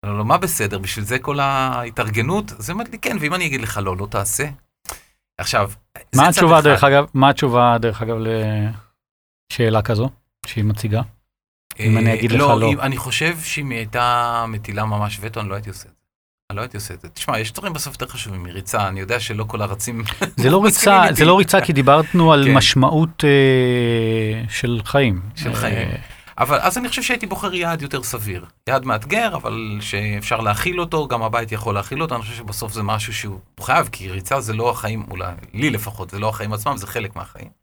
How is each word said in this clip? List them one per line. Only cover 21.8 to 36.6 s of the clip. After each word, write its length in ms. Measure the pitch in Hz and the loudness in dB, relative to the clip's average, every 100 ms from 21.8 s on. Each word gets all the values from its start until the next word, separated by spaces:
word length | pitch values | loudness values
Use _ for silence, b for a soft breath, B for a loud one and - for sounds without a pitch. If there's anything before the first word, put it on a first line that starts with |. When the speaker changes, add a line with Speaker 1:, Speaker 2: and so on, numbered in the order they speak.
| 131 147 156 180 160 | 6 6 6 4 6
Speaker 2:
על 120 | 147 139 | 6 6
Speaker 1:
כן. 80 | |
Speaker 2:
משמעות, 680 | 135 - 135 131 156 160 - | 6 4 4 4 4 0 2
אה, 1160 | 151 139 135 131 127 123 120 117 113 110 110 110 113 | 4 6 6 6 4 2 2 2 2 0 0 -4 -6
של 320 | - 120 120 | -4 -2 -4
חיים. 360 | 104 143 131 92 95 | 0 2 2 0 -4
Speaker 1:
של 160 | - 139 | -8 -6
Speaker 2:
אה, 40 | |
Speaker 1:
חיים. 340 | 113 113 113 120 120 - B B - | -4 -2 -2 -4 -6 -10 B B -4
אבל 200 | 135 147 | 0 2
אז 200 | 180 185 | 0 -2
אני 100 | 247 | -4
חושב 140 | - | -4
שהייתי 240 | 247 240 196 | -2 -4 -4
בוחר 280 | 190 202 | -6 -4
יעד 280 | 180 170 165 | -4 -4 -4
יותר 200 | 143 139 | -6 -8
סביר. 440 | 120 120 104 90 87 _ - | -8 -8 -8 -10 -12 _ -2
יעד 160 | 131 | -2
מאתגר, 520 | 127 127 113 202 226 170 | 0 -4 -2 -2 -2 -4
אבל 420 | 117 110 110 104 | -8 -8 -8 -8
שאפשר 600 | 104 101 104 104 101 113 | -6 -4 -4 -4 -4 -2
להכיל 400 | 110 104 180 180 | 0 0 -2 -4
אותו, 280 | 170 165 143 | -2 -4 -2
גם 140 | 120 | -4
הבית 300 | 113 117 117 | -2 -2 -4
יכול 220 | 110 110 | -6 -4
להכיל 280 | 101 101 139 | -4 -4 -6
אותו. 120 | 160 | -6
אני 80 | 120 | -6
חושב 120 | 110 | -8
שבסוף 380 | 117 110 107 110 | -12 -12 -10 -8
זה 100 | 110 | -6
משהו 320 | 104 107 107 | -4 -4 -4
שהוא 260 | 104 107 95 - - | -8 -8 -10 -16 -12
חייב, 280 | - 151 165 | 0 0 0
כי 180 | - 95 | -6 -10
ריצה 300 | 95 92 135 | -8 -4 -4
זה 120 | 110 | -2
לא 180 | 110 120 | -2 -2
החיים, 360 | 107 107 110 - | -2 -6 -6 -8
אולי, 220 | 92 90 85 - | -10 -10 -10 -12
לי 160 | 101 143 | -4 -2
לפחות, 400 | 110 - - 87 | -2 -6 -10 -10
זה 80 | 101 | -4
לא 100 | 107 | -4
החיים 240 | 110 104 | -4 -6
עצמם, 240 | 107 | -6